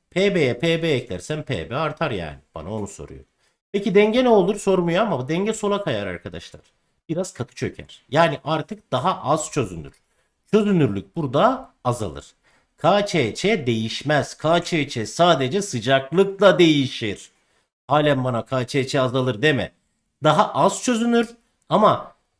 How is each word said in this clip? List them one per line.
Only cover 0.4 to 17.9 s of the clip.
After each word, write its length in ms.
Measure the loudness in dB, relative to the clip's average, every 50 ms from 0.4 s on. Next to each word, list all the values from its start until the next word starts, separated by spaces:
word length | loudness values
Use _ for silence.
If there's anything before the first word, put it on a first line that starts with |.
| 2 0 0 0
P 240 | 0 0 0 0 0
B 40 | 0
eklersen 560 | -2 -2 -2 -6 -10 -10 -8 -8 -8 -8 -6
P 260 | -6 -6 -6 -6 -6
B 60 | -6
artar 360 | -4 -4 -4 -4 -4 -6 -4
yani. 260 | -4 -6 -6 -8 -10 -14 _ _ -16
Bana 180 | -14 -12 -10 -8
onu 140 | -8 -8 -10
soruyor. 360 | -12 -14 -16 -16 -16 -20 -20 _ _ _ _ _ _ _ _ _
Peki 240 | -6 -4 -2 2 4
denge 280 | 4 4 4 4 2 4
ne 60 | 6
olur? 260 | 6 6 4 4 0
Sormuyor 460 | -2 0 0 2 2 2 2 2 0
ama 260 | 0 0 -2 -4 -2 -2
denge 260 | -2 -2 -2 -2 -4
sola 300 | -2 -2 -2 -2 -2 -2
kayar 240 | -2 -4 -4 -4 -6
arkadaşlar. 540 | -8 -8 -10 -12 -12 -12 -14 -16 -20 -20 _ _ _ _ _ _ _ _ _ -8
Biraz 240 | -6 -6 -6 -6 -6
katı 220 | -10 -10 -10 -8
çöker. 460 | -6 -6 -6 -6 -8 -18 -20 -20 -20 _ -4
Yani 300 | 0 2 2 2 0 -4 -4
artık 480 | -4 -4 -4 -4 -8 -12 -16 _ -6
daha 320 | -4 -2 0 -2 -2 -2 -2
az 280 | -2 -2 -2 -2 -4
çözünür. 420 | -4 -4 -4 -4 -6 -12 -14 -14 -18 _ _ _ _ _ _ _ _ _ _ 0
Çözünürlük 640 | 2 2 4 4 4 4 4 2 2 -2 -6 _ -8
burada 580 | -8 -6 -2 0 2 2 2 2 0 -8 -16 _ _ -4
azalır. 420 | -4 -2 -2 -4 -8 -8 -12 -16 -18 _ _ _ _ _ _ _ _ _ _
K 280 | 2 2 2 2 2
Ç 60 | 0 0 0 0 0 -2
Ç 80 | -2 -2
değişmez. 960 | 0 0 0 0 -2 -2 -2 -2 -4 -6 -6 -2 0 0 0 0 -2 -8 -6
K 260 | 0 0 0 0 0
Ç 260 | 0 -2 -2 -2 -2
Ç 200 | -4 -6 -8 -6
sadece 520 | 0 2 4 4 4 2 2 -2 -2 -4
sıcaklıkla 1000 | -4 -4 -6 -6 0 2 2 2 2 0 2 2 2 2 2 4 6 6 6 8
değişir. 720 | 6 6 6 4 0 -2 -4 -6 -6 -6 -6 -8 -12 -20 _ _ _ _ _ _ _ _ _ _ _
Halen 360 | 0